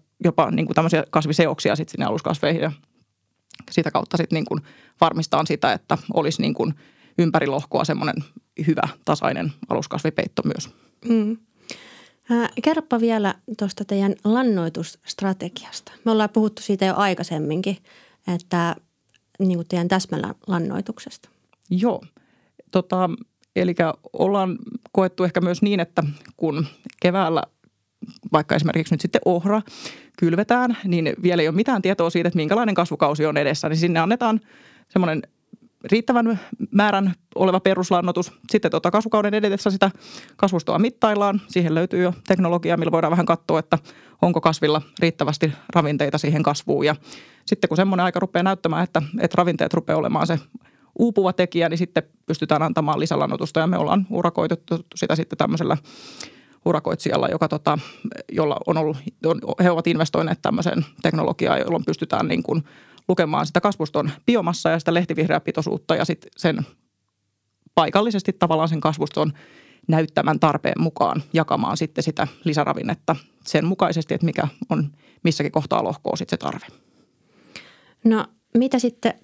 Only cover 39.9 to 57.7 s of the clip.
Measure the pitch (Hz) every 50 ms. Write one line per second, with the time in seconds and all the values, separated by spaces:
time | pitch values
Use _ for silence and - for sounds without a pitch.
39.9 | - - - - - - - - - - - 196 185 170 147 - 175 170 208 254
40.9 | 240 - - 220 214 202 202 202 196 202 - - - 180 175 160 156 165 175 180
41.9 | - 180 180 180 175 - - - 190 180 185 170 175 175 165 165 170 165 165 165
42.9 | 165 165 165 156 170 175 170 165 170 - _ - 165 156 151 - - 156 - -
43.9 | - - - - - - - 127 135 160 - 165 160 - 156 151 151 156 143 -
44.9 | - - 165 165 160 - 156 143 151 - 165 156 143 - - - - 175 151 147
45.9 | 151 - 151 139 147 156 - 151 156 151 156 - 147 - - - 147 143 143 147
46.9 | 151 151 - - - - - - - _ _ - 214 - - - 160 165 196 196
47.9 | 190 175 180 185 170 180 185 185 - 175 180 190 196 185 - 165 156 160 180 -
48.9 | - 175 151 151 - 226 - 170 - - 175 175 165 156 - - - 165 - -
49.9 | 160 156 151 120 - 147 156 165 165 - - - - - _ _ _ _ _ _
50.9 | - - 233 240 214 208 190 180 185 - 180 175 - 170 165 165 165 165 180 170
51.9 | - 165 151 - _ _ _ - 160 - 156 147 151 147 156 151 123 165 156 147
52.9 | 156 - 151 165 151 143 143 - - - - 156 - 170 160 180 180 175 156 147
53.9 | - 202 190 - - 175 175 170 170 - 165 160 170 - _ - 165 165 - -
54.9 | - - - - 156 151 165 - - - 151 - 160 160 170 - - 147 - -
55.9 | - - - - - - - - - - - _ _ _ - 175 170 151 - -
56.9 | - - - - - - - - - 160 160 151 156 151 - 156